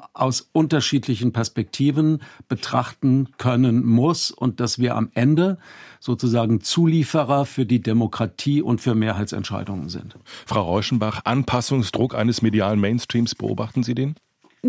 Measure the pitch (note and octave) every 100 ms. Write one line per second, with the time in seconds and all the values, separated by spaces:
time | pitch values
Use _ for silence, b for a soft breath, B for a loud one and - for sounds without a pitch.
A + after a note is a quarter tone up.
0 | - - C3 B2 - D#3+ D#3 D#3 - C#3+
1 | - A2 B2 A2+ A2+ - G#2 - C#3 C#3+
2 | D#3 D#3 B B - B2+ - B2+ B2 -
3 | C3+ C3 C3 - B2+ B2 B2+ A#2 A#2 A#2
4 | D3 E3+ - - B2+ - A#2 - B2 A2+
5 | A2+ - B2+ D3+ F#3 F#3 B B B B
6 | - A#2 B2 A#2 A2+ A2+ - - E3 D#3+
7 | C#3+ D#3+ C#3 C#3 C#3+ - A2 A#2+ A2+ A2
8 | G#2+ - A2+ - C#3+ D3 - A#2 B2+ A2
9 | A2 G2 G#2 G2+ - G2+ G2+ F#2+ D#2 -
10 | - - B B B A2 F2 F#2+ G#2 A#2+
11 | G2+ F2+ - B2+ C3 B2 - C3+ G#2+ -
12 | B2 A#2 A2 A#2 A2+ G#2+ G2 G#2+ G2+ A#2
13 | - A#2+ A#2 - A2 G#2+ A#2 C3+ A#2+ A#2+
14 | C#3 D#3 _ _ _ _